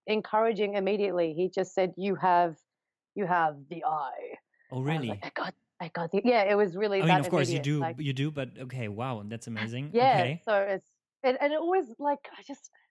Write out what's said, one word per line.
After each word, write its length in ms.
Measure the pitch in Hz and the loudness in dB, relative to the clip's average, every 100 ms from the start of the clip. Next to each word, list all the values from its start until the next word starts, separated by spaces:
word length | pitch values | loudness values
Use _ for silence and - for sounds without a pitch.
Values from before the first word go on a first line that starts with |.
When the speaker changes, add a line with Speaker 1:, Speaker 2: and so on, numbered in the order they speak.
| - | -2
Speaker 1:
encouraging 680 | 214 - 214 226 202 202 202 | -2 0 2 2 2 0 0
immediately. 580 | 190 208 202 175 165 | 0 0 0 0 0
He 160 | 156 185 | 0 -2
just 240 | 190 190 | -2 -2
said, 180 | - 185 175 | 0 -2 -2
"You 160 | 196 | -4
have, 420 | 165 185 175 175 156 _ _ _ _ _ | 0 4 4 4 0 _ _ _ _ _
you 120 | 202 175 | -4 0
have 320 | 175 160 143 139 | 2 2 -2 -12
the 160 | 170 | -6
eye." 540 | 151 156 131 117 - - _ _ - | -2 -2 -4 -8 -12 -14 _ _ -10
Speaker 2:
Oh, 80 | 131 | -6
Speaker 1:
And 100 | 139 | -2
I 40 | |
was 140 | 160 120 | -2 -4
Speaker 2:
really? 20 | |
Speaker 1:
like, 180 | 104 - | -6 -8
"I 40 | |
got, 200 | - 180 - _ - | -8 -8 -10 _ -14
I 100 | 165 | -10
got 220 | 170 170 | -6 -2
the," 120 | 196 | 2
yeah, 200 | 240 233 | 4 4
it 100 | 202 | 4
was 200 | 208 202 | 4 2
really 260 | 175 214 196 | 2 0 2
Speaker 2:
I 0 | |
mean, 60 | 165 | 4
Speaker 1:
that 120 | 185 | 4
Speaker 2:
of 80 | 180 | 4
course 220 | 175 123 | 2 2
you 60 | 139 | 0
Speaker 1:
immediate, 180 | 139 | 0
Speaker 2:
do, 60 | 151 | 0
Speaker 1:
like 160 | 139 127 | -2 -4
Speaker 2:
you 160 | 143 | -2
do, 160 | 131 147 | -2 -2
but 180 | 147 127 110 | -2 -8 -8
okay, 280 | 131 127 107 | -10 -6 -6
wow, 340 | 101 131 110 104 | -4 -4 -6 -8
that's 200 | 113 - | -10 -8
amazing. 440 | 110 110 123 147 | -8 -6 -6 -2
Speaker 1:
Yeah, 280 | 226 262 208 | 2 4 4
Speaker 2:
Okay. 180 | 131 165 | 2 -2
Speaker 1:
so 140 | - 202 | 0 0
it's, 320 | 202 190 - _ _ _ | 0 -4 -8 _ _ _
and, 140 | 262 262 | 0 2
and 140 | 285 | 0
it 60 | 311 | 0
always, 360 | 330 381 247 240 | 0 0 -2 -4
like, 320 | 285 285 - - | -2 -2 -6 -18
I 40 | |
just, 260 | 208 285 - _ _ | -16 -16 -18 _ _